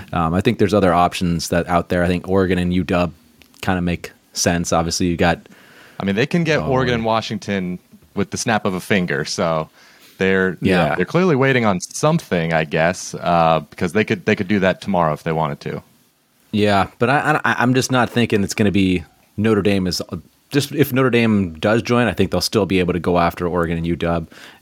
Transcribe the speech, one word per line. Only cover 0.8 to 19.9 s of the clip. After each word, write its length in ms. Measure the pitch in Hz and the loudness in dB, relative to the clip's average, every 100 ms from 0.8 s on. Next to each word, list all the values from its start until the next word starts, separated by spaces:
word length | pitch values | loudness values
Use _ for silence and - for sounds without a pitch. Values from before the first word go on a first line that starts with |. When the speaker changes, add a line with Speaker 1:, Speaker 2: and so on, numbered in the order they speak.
| 92 | 4
Speaker 1:
options 560 | 85 87 - 87 85 - | 4 2 0 -2 -2 -2
that 180 | 87 85 | -2 0
out 220 | 85 - | -2 0
there. 160 | 90 87 | 0 0
I 20 | |
think 220 | 87 92 | -2 0
Oregon 280 | 98 92 90 | 0 2 0
and 160 | 90 | 0
U 120 | 90 80 | 0 0
W 280 | 87 85 - _ _ - - | 0 -2 -6 _ _ -20 -8
kinda 220 | - 90 | -4 -2
make 320 | 87 85 - - _ | -2 -4 -8 -20 _
sense. 400 | - 95 85 87 | -4 0 0 0
Obviously, 360 | 85 82 - 90 | 0 0 -2 -2
you 100 | 82 | 2
got 220 | 87 82 - - - - - - | 0 0 -8 -20 -20 -20 -20 -8
Speaker 2:
I 60 | 98 | -4
mean, 100 | 101 | -2
they 100 | 147 | 0
can 200 | 175 160 | 0 0
get 140 | 147 | 0
Speaker 1:
Oh, 80 | 143 | 0
Speaker 2:
Oregon 240 | 131 127 | 0 0
Speaker 1:
yeah. 40 | 117 | 0
Speaker 2:
and 40 | |
Washington 760 | 113 110 - 107 - 98 90 90 _ - _ 101 | 0 -2 -2 -8 -4 -4 -4 -8 _ -20 _ -6
with 160 | 95 | -4
the 60 | 95 | -4
snap 260 | - 107 | 0 0
of 100 | 104 | 0
a 60 | 92 | -4
finger. 460 | - 101 87 71 78 | 0 0 0 -4 -4
So 440 | - 85 80 80 _ - - - - | -2 0 -2 -4 _ -20 -20 -20 -2
they're, 380 | 95 95 95 82 | 0 2 0 -2
Speaker 1:
Yeah. 340 | - 90 78 90 | 0 2 0 -2
Speaker 2:
they're 80 | |
clearly 320 | 90 165 185 131 | -2 0 2 2
waiting 300 | 135 127 110 | 2 2 0
on 160 | 90 | -2
something, 720 | - - 151 165 - 90 82 | -6 -2 0 0 -2 -2 0
I 100 | 80 | 0
guess, 500 | 78 80 85 90 - | 0 0 0 0 -10
uh, 460 | 80 82 85 80 80 73 | -6 0 2 4 2 -2
because 220 | - 90 | -6 -2
they 140 | 101 - | -2 -2
could, 180 | 98 | -2
they 140 | 107 104 | -2 -2
could 100 | 92 | 0
do 140 | 104 | 0
that 180 | 92 87 | 2 0
tomorrow 320 | - 90 80 | -2 0 0
if 120 | 76 | -2
they 100 | 82 | -4
wanted 260 | 80 73 76 | -2 -2 -4
to. 220 | 76 73 - _ _ _ _ _ - | -10 -10 -14 _ _ _ _ _ -6
Speaker 1:
Yeah, 360 | 104 104 98 90 - | 0 2 2 0 -2
but 120 | 120 | 0
I, 320 | 143 147 151 | 0 0 0
I, 120 | 117 - | 0 2
I'm 140 | 120 | 2
just 180 | 127 120 | 2 0
not 180 | 127 110 | 0 0
thinking 320 | 120 113 104 | 0 0 0
it's 120 | 95 | -2
gonna 180 | - 104 | 0 2
be 320 | 98 92 90 - _ _ - | 2 2 0 -4 _ _ -2
Notre 260 | 110 104 | 2 2
Dame 240 | 95 98 | 2 0
is, 160 | 90 | -2